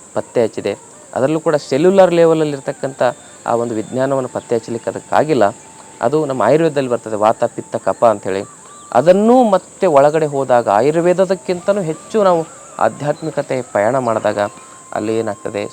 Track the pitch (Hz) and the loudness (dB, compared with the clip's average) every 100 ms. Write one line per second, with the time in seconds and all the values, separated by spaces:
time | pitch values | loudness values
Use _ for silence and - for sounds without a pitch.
0 | - - - - 110 - 98 101 - - | -10 -10 -4 -2 -2 -2 -6 -8 -14 -20
1 | - - 135 156 165 147 - 135 180 196 | -10 -4 -2 0 -2 -2 -2 0 2 4
2 | 185 170 165 160 151 139 151 143 139 135 | 4 4 4 2 -2 -4 -8 -8 -10 -2
3 | 127 - - - - 117 117 110 - 127 | -2 -2 -18 -10 -4 -2 -2 -6 -6 -4
4 | 135 135 127 - - 117 - 117 - 98 | -2 -2 -4 -8 -4 -4 -4 -8 -6 -10
5 | - 98 147 135 101 - - - - - | -2 -2 0 0 0 -2 -18 -20 -20 -6
6 | 117 151 147 131 104 156 165 139 131 117 | -2 -2 -2 -2 2 2 2 -2 -4 -4
7 | 110 107 107 113 120 - - 117 - - | -4 0 0 2 -4 -6 -10 -6 -4 0
8 | 120 104 101 95 101 - - - - 120 | 0 0 -4 -6 -8 -16 -20 -20 -2 2
9 | 156 190 220 254 233 185 - - 185 139 | 4 4 4 4 4 0 -2 -4 2 4
10 | 147 156 151 139 131 120 117 101 135 165 | 4 2 -2 -2 2 2 4 2 2 2
11 | 170 180 185 190 - 180 185 202 160 156 | 0 2 0 -2 -4 -4 -2 -2 -4 -8
12 | - 226 190 170 156 - - - 110 113 | -6 0 2 2 -2 -14 -18 -4 -4 -2
13 | 147 156 160 147 139 131 120 104 104 135 | -6 -4 -6 -6 -4 -6 -2 0 0 0
14 | 120 110 104 104 101 - - - - - | -2 -2 -2 -2 -4 -6 -20 -20 -10 -6
15 | 107 110 110 101 104 104 107 | -4 -4 -4 -8 -8 -8 -8